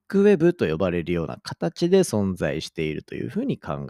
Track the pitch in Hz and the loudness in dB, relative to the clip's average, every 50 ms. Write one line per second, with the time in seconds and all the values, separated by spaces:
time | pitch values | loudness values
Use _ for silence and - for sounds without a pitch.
0 | _ - - 196 196 208 202 151 160 175 175 - 110 80 78 82 95 90 85 87 | _ -2 2 4 6 6 6 6 4 4 2 2 0 0 2 2 0 0 0 0
1 | 80 82 87 85 80 - - - - - - - 165 170 - - 175 170 185 190 | -2 -2 -2 -2 -2 -4 -6 -10 -12 -14 -8 -6 -6 -6 -4 -2 0 2 4 2
2 | 175 - - 107 98 95 90 85 90 78 69 78 - - - - 80 78 76 78 | 2 2 0 0 0 0 -2 -2 -2 -2 -2 -4 -6 -8 -6 -6 -4 -4 -4 -6
3 | - - - - - 120 127 208 269 262 139 - - - 73 71 69 65 | -8 -10 -10 -10 -8 -6 -6 -6 -4 -4 -6 -6 -6 -8 -8 -8 -6 -6